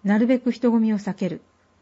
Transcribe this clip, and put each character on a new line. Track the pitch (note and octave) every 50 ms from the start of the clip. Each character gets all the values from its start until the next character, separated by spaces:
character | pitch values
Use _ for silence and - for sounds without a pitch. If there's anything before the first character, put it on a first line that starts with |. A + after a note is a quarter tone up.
| -
な | G3 G#3
る | G#3+ B3
べ | A#3 C4 B3
く | - B3
人 | A#3 - - A#3
混 | A3+ A3+
み | A3 A3 G#3+
を |
避 | G3+ G#3 G3 F#3+
け | - G3 E3+
る。 | D#3+ - _ _ _ _ _ _ _ _